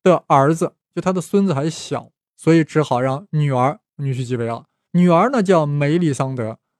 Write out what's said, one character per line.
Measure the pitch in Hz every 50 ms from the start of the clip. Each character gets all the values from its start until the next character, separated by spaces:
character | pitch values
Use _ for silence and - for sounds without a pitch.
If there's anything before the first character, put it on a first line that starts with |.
的 | _ 185 165 147 -
儿 | - 156 139 135 151 165
子， | 165 175 - - _ _ _ _
就 | 175
他 | - 185
的 | 185 185
孙 | 160 - - 202 196
子 | 190
还 | 151 135 147 165
小， | 156 - - - 143 117 - - _ _ _ _ _
所 | _ - 160
以 | 165 165 156
只 | - - 156
好 | 147 - 131 120
让 | 127 135 131 147 208 _
女 | - 151 147 143
儿 | 135 123 127 139 151 - _ _ _
女 | - 143 135 127
婿 | 127 127
继 | 117 127
位 | 117 117
了。 | 113 117 120 - _ _ _ _ _
女 | - 175 180 180
儿 | 165 165 202 254
呢 | 285 240
叫 | 190 190 185 160 151
梅 | 143 143 147 143 143 156 175
利 | 175 151
桑 | 131 - 135 131 131
德， | 123 113 110 113 - _ _ _